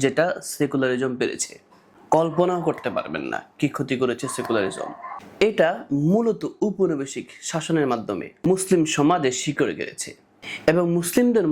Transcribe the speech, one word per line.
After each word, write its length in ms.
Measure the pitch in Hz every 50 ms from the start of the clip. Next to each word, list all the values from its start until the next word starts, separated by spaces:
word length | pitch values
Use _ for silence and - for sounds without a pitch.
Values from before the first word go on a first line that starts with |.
যেটা 240 | 131 135 - 147 160 180 - - - - -
সেকুলারিজম 580 | - 147 135 151 139 131 127 127 123 135 131 123 123
পেরেছে। 340 | 127 85 - - - - - - _ _ - - _ _ _ - - - -
কল্পনাও 460 | 156 165 165 147 160 180 180 180 175 160 165
করতে 220 | 127 - - 123 92
পারবেন 280 | - - - 78 78 67 64
না 80 | 57 - - _ _ -
কি 80 | 151 139 -
ক্ষতি 200 | - 139 127 135 120
করেছে 240 | 131 120 117 - - 131 -
সেকুলারিজম। 540 | - 127 - 117 107 98 98 - - - - - - - - - - - - - - 196 220
এটা 200 | 208 196 170 160 190 226 - - 143 143 147 165
মূলত 300 | 190 220 233 226 208 165 - - - - - 214
উপনিবেশিক 600 | 196 - 190 170 160 139 135 131 - 123 - - - - - -
শাসনের 380 | - 160 151 - 165 160 143 131
মাধ্যমে 360 | 120 113 104 104 101 85 65 - - _ - 170
মুসলিম 300 | 190 185 190 - 190 170 156 151 -
সমাজে 360 | 151 143 156 180 175 147 131 123 -
শিকড় 340 | - 156 139 - 139 104 80 -
গেড়েছে 300 | - - - - - - - _ _ _ _ _ - - - - - -
এবং 140 | 165 175 175 170 170 175
মুসলিমদের 480 | 170 - - 247 247 247 233 226 180 156